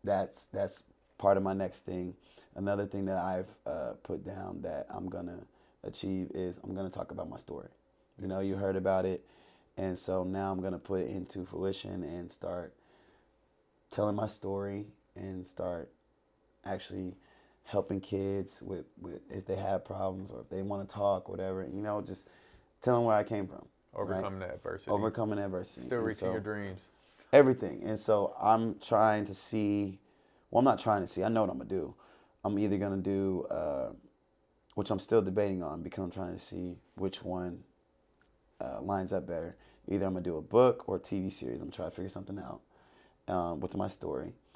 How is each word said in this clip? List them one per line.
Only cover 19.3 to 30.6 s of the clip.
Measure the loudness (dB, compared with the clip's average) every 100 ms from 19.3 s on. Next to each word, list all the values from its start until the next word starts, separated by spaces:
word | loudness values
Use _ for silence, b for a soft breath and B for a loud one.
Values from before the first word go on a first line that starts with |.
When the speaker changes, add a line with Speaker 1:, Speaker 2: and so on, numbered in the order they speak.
Speaker 1:
if | -10 -4
they | -2
have | 0 -2
problems | -2 -4 -2 -4 -10
or | -12
if | -8
they | -6
wanna | -4 -4
talk, | -6 0 2 2 0
whatever, | -4 -2 -4 -4
you | -4
know, | -2 -4
just | -4 -10 -12 B B B B _
tell | 4 6
'em |
where | 6 6
I |
came | 4 -2 -4
from, | -8 -18 _ _
right? | -6
Speaker 2:
Overcoming | -2 -2 -2 -4
that | -6
adversity. | -6 -8 -8 0
Speaker 1:
Overcoming | 2 2 2 0 0
adversity. | -2 -4 -6 -10 -4
Speaker 2:
Still | 0
Speaker 1:
And | 0
Speaker 2:
reaching | 0 0
Speaker 1:
so |
Speaker 2:
your | 0
dreams. | -2 -4 -6 -8 -14 b b b b
Speaker 1:
everything. | 10 12 8 0 -4
And | -4 -2
so | 4 4 4 4
I'm | 6 6 4 -2
trying | 2 6 6 6
to | 0
see, | -4 -2 0 2 2 0 -4 b b b b b
well, | 6